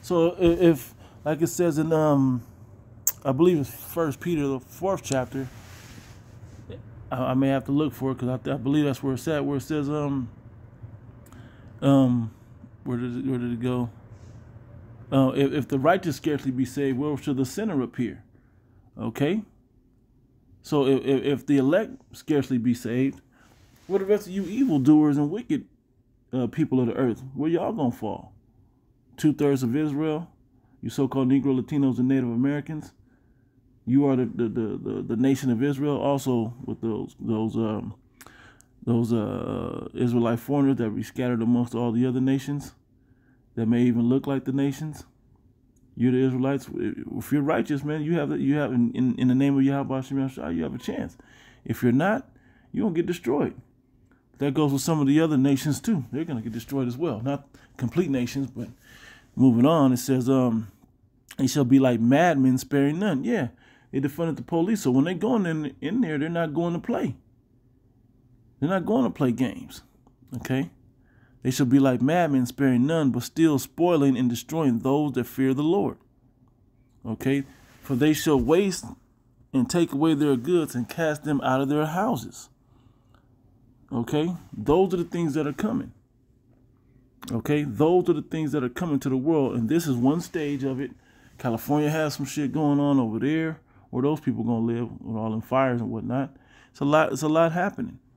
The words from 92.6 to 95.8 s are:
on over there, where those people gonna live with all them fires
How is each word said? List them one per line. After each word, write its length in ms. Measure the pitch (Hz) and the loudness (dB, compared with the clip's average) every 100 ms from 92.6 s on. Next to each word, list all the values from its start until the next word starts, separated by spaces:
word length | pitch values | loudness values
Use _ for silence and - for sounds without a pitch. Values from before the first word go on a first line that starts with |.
| 151 143 | 2 2
on 200 | 143 139 | 4 2
over 200 | 113 113 | 2 -2
there, 400 | 131 156 160 156 _ _ _ | 0 0 -2 -6 _ _ _
where 100 | - | -2
those 180 | 139 156 | 0 0
people 240 | 135 113 | -2 -2
gonna 220 | 117 117 113 | -2 0 0
live 240 | 117 117 - | -2 -6 -10
with 160 | - 110 | -8 -6
all 140 | 110 | -4
them 120 | 110 | -4
fires 400 | - 131 135 120 | -2 2 2 0